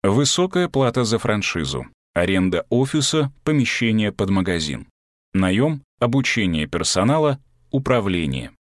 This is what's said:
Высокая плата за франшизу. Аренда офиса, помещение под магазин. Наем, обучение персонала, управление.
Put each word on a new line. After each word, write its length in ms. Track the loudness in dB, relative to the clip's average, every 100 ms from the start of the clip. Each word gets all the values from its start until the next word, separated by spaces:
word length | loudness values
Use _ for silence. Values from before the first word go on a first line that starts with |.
Высокая 640 | 2 2 2 0 0 0 0
плата 380 | 0 0 0
за 120 | 0 0
франшизу. 720 | 0 -2 -2 -4 -4 -6 -10 _ _
Аренда 520 | -2 2 2 2 0 0
офиса, 640 | 0 2 0 0 0 -2 -4
помещение 680 | 0 0 0 0 0 2 0
под 180 | -2 0
магазин. 560 | 0 0 -2 -4 -8 -12 _ _ _ _
Наем, 480 | 0 2 2 0 -2 _ _
обучение 680 | 0 0 0 0 0 0 -2
персонала, 720 | -4 -2 0 2 2 0 -2 _ _ _
управление. 800 | -4 0 0 0 -2 -2 -4 -8 _